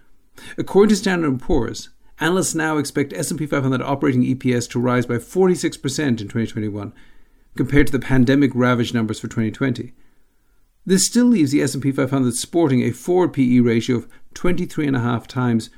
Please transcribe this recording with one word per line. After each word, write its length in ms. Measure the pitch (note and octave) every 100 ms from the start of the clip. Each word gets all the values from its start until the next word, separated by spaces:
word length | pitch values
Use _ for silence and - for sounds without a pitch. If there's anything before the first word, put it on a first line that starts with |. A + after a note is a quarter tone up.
| - - _ - - -
According 320 | - F#3+ G#3+
to 60 | G3+
Standard 320 | G3 F3+ D#3
and 120 | C3
Poor's, 480 | - D#3+ A2+ G#2+ - - - -
analysts 340 | D#3+ F#3 D3+
now 220 | E3 D#3 D3+
expect 380 | C#3 - C#3
S 160 | - C#3
and 80 | D#3
P 80 | D3+
five 160 | C#3+
hundred 180 | C3 B2+
operating 420 | - C#3 D3+ B2+
E 120 | B2+
P 180 | C3 B2+
S 140 | A#2+ A#2
to 100 | A#2+
rise 280 | B2 B2 A#2+
by 120 | A#2+
forty-six 600 | - F#3 F#3 F3 D#3+ -
percent 420 | C#3+ C#3+ D3 A2
in 80 | G2+
twenty 180 | A#2+ A2
twenty-one, 460 | A2+ G#2+ G#2 G2+ - - - - _ _ -
compared 300 | C3 C#3+ C#3+
to 60 |
the 60 | B2+
pandemic-ravaged 920 | - C3 B2 C3+ C#3 B2 B2 A#2+ A2
numbers 260 | A#2+ A2 A2
for 100 | A2
twenty 220 | - A2
twenty. 440 | A2 C3+ A#2+ A#2+ - - _ _ _ _ _ _ _
This 220 | - F#3 -
still 180 | A#3
leaves 280 | B3 A3+ C#3+
the 100 | D3
S 100 | C#3+
and 100 | C#3+
P 80 | C3+
five 200 | C#3 C3
hundred 240 | C#3 B2
sporting 480 | A#2 - F3 D#3+ B2+
a 80 | A#2+
forward 420 | - - F3+ E3
P 240 | C3+ B2 B2
E 40 |
ratio 360 | A#2+ A#2 A2 A#2+
of 120 | - - -
twenty-three 520 | - F3+ E3+ F3 - D3
and 80 |
a 60 | C3
half 260 | A#2+ A#2+ -
times 440 | C3 B2 A2+ -